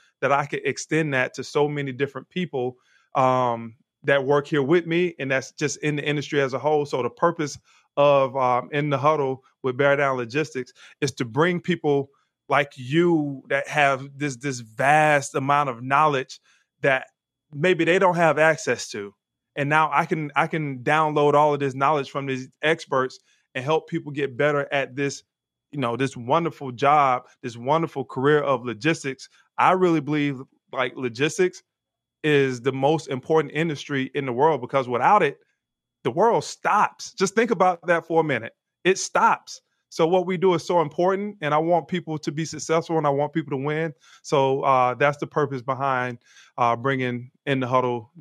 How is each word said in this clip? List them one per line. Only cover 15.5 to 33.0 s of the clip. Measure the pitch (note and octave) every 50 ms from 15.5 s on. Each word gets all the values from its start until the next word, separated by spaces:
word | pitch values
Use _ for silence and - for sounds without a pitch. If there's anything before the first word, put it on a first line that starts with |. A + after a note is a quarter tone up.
| C#3+ D3 D3 C#3
of | A#2+ A2+
knowledge | B2+ C3 C#3 C#3+ D#3 D#3 C#3+ C3 - - - - _ _ _ _ _ _ _ -
that | - C#3 C3 C3 - - _ _ _ _ _ _ _ _ -
maybe | C#3+ D#3 F#3 F3+ D#3 E3
they | D#3+ F3
don't | F#3+ F#3+ F3+ F3
have | E3+ E3+ D#3+ C#3+
access | D3 D#3 D#3+ D#3 - - C3+ A#2+ A2 - -
to. | - G#2+ G2+ G2+ - _ _ _ _ _ _ _ -
And | D3 C#3+ C#3+
now | D3+ D#3 D#3 D3
I | C#3 D3 E3+
can, | E3 F3+ D#3+ D3+ D3 -
I | C#3+ D#3+
can | E3 - D#3+ D3+ C#3+ C#3 B2 A#2
download | C#3+ D3+ D#3 D#3+ D3+ D3+ D3 D3 D3 C#3+
all | C#3+ D3+ D3+ D3
of | C#3
this | C#3+ C#3 B2
knowledge | C3+ C#3 C#3 D#3 C#3+ C3+ -
from | - C#3+ C#3
these | C#3 C3 B2+ C3 C3 _ -
experts | - D#3 E3 D#3+ - - C#3+ C3 C3 C3 - - _ _ _ _ _ _ -
and | C3 B2
help | C#3 D#3+ D#3 D#3+
people | - E3 D#3+ C#3 D3
get | C#3+ D3 C#3 C3 B2
better | A2+ D3 D3+ D3 C#3+ C#3 -
at | D3 C#3+ C3 B2+ B2+
this, | C3+ C#3+ C#3 C3+ - _ _ _ _ _ _ _ _ _ _
you | - D3
know, | C3 A#2 A#2
this | A#2+ C3+ B2+ -
wonderful | B2+ A#2 A#2+ D3 E3 E3+ D#3 - - C#3+ C3
job, | B2 G#2+ C#3 C#3 D3 D3+ C#3+ C3 B2+ B2 - _ _ _
this | - B2+ A2+
wonderful | A#2 A#2 C3 D3+ E3 E3 D#3 - C3+ B2
career | - - C3 B2+ C#3+ D3+ D3+
of | C#3+ C#3 C3+ A#2 A#2+
logistics. | B2 A#2 G#2+ G#2+ D#3+ D#3+ - - C#3 C3 - - - _ _ _ _ -
I | - B2 D3+
really | F#3 F#3 F3+ F3 E3 D#3
believe, | C3+ C3+ D#3 D3+ C#3+ C#3+ C3+ B2 C#3 _ _ _ _ -
like, | - C3 B2+ B2+ -
logistics | C#3 C3 B2 A2+ A2+ C#3+ D#3+ D#3 - F#3 F3+ F3+ - _ _ _ _ _ _ _ _ _ _ _ _ -
is | D#3 D3 C#3 C#3 C3+ B2+ A#2+
the | A#2 C3+
most | C3 C3+ C3+ C#3+ D#3+ D3+